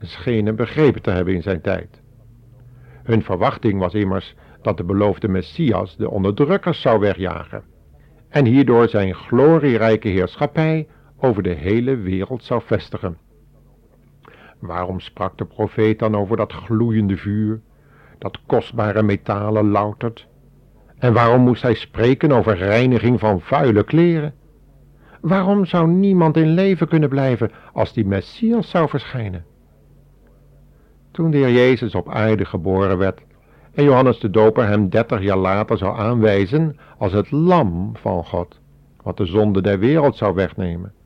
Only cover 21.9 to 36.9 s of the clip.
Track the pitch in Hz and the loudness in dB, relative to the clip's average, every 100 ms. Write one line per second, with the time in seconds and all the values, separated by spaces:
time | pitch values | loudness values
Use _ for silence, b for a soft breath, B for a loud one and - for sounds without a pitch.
21.9 | - 120 135 156 123 107 92 95 110 127 | -2 0 2 2 2 2 0 2 2 2
22.9 | 117 110 120 110 92 - 139 139 104 - | 2 2 2 2 0 0 0 2 2 2
23.9 | 156 175 165 151 - _ _ _ _ - | 2 2 0 -4 -10 _ _ _ _ -20
24.9 | b b b 160 190 185 202 185 175 165 | b b b -2 0 2 0 0 2 2
25.9 | 180 202 185 160 165 156 170 196 175 165 | 2 2 4 2 2 2 2 2 0 0
26.9 | 165 147 139 135 117 113 B B - 107 | 0 0 0 0 0 -2 B B -4 -4
27.9 | 117 98 98 - - 226 233 - 180 151 | -2 -2 -2 -4 -4 -2 -2 -2 -2 -2
28.9 | 143 - 127 104 92 - _ _ _ _ | -2 -8 -8 -8 -10 -14 _ _ _ _
29.9 | _ _ _ _ _ _ _ _ b b | _ _ _ _ _ _ _ _ b b
30.9 | b _ - 165 147 131 123 127 127 107 | b _ -4 0 2 4 4 4 2 -2
31.9 | 92 - - 110 107 95 98 85 95 98 | -6 -6 -2 0 0 -2 -6 -2 0 0
32.9 | 92 95 - - b b b b - 143 | 0 -2 -4 -14 b b b b 0 4
33.9 | 127 131 113 107 107 110 110 107 104 95 | 6 4 2 0 4 4 4 2 2 2
34.9 | 110 117 110 98 95 92 98 107 107 92 | 0 0 -2 0 0 0 -2 -2 -2 -2
35.9 | 117 107 120 107 98 95 147 160 - B | -4 -2 2 2 2 0 0 -2 -6 B